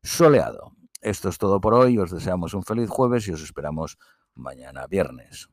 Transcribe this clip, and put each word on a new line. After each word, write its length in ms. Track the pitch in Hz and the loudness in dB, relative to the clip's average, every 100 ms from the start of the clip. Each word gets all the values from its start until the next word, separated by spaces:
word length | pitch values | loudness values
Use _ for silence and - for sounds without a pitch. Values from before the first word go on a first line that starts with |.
soleado. 720 | - - 165 131 58 - - _ _ - | -8 4 6 6 2 -8 -18 _ _ -8
Esto 300 | - 101 98 | -6 -4 -4
es 80 | - | -2
todo 240 | 101 98 | 0 2
por 140 | 107 117 | 4 6
hoy, 220 | 127 117 | 6 4
os 100 | 90 | 0
deseamos 460 | 87 95 90 85 101 | -4 -4 -4 -4 -8
un 80 | |
feliz 260 | 90 117 110 | -6 -4 -4
jueves 380 | - 123 120 104 | 0 0 0 -4
y 40 | |
os 120 | 80 | -8
esperamos 540 | 76 - 73 78 78 - _ _ _ | -10 -10 -8 -8 -10 -12 _ _ _
mañana 540 | - 64 65 65 65 67 | -18 -16 -16 -18 -16 -6
viernes. 600 | 95 73 64 - - - | -4 -4 -6 -20 -20 -20